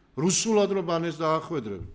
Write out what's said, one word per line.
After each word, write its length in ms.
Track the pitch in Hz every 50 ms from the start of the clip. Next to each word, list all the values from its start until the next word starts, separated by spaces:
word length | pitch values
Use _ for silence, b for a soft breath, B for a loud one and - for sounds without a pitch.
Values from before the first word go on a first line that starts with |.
| _ _ _
რუსულად 540 | 127 156 190 170 - - 226 220 208 202 185 196
რო 100 | 196 175
ბანეს 320 | 170 170 165 165 170 156
დაახვედრებ, 680 | 156 165 156 156 160 156 - 165 143 110 107 98 90 85 - -